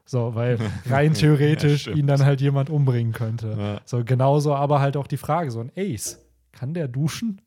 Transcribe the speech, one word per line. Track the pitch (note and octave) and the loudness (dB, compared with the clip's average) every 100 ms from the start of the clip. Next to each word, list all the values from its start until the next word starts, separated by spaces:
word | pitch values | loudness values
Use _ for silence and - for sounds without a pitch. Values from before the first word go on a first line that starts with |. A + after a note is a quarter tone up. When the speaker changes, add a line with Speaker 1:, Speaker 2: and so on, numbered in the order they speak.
| _ | _
Speaker 1:
So, | B2 A#2 A2+ | -4 -2 -2
weil | A#2+ A#2+ | 0 0
Speaker 2:
<laughs> | G#2+ F#2 - | -2 -4 0
Speaker 1:
rein | C3+ D3+ | 2 4
Speaker 2:
Ja, | D#3 | 4
Speaker 1:
theoretisch | D3+ D3 D3 D#3 D3+ D3 | 4 4 4 2 2 2
Speaker 2:
stimmt. | - D#3 | 0 0
Speaker 1:
ihn | C#3+ | 2
dann | C#3 C#3 | 4 4
halt | C#3 | 2
jemand | C#3 C#3 C3+ | 2 0 0
umbringen | D3+ C#3 B2 A#2 | 0 2 2 0
könnte. | A2+ A2 A2+ A2 G#2+ | -2 -4 -6 -6 -6
Speaker 2:
Ja. | G#2 G2+ - | -6 -6 -6
Speaker 1:
So, | B2 | -4
genauso | A#2+ B2+ C3 D3 D3 C#3 | 0 2 2 2 2 0
aber | C#3+ C#3+ | 2 2
halt | C#3 C#3 | 2 -2
auch | C3+ | -4
die | C#3+ | -6
Frage: | - D#3 D#3+ | -2 -2 -2
so | A2+ | -6
ein | A#2+ - | -8 -6
Ace, | G3 A2+ - - _ _ _ | -6 -6 -8 -12 _ _ _
kann | - B2+ | -12 -8
der | F3 C#3+ | -6 -4
duschen? | B2 D3+ - A#3 G3 | -2 -2 -2 -6 -6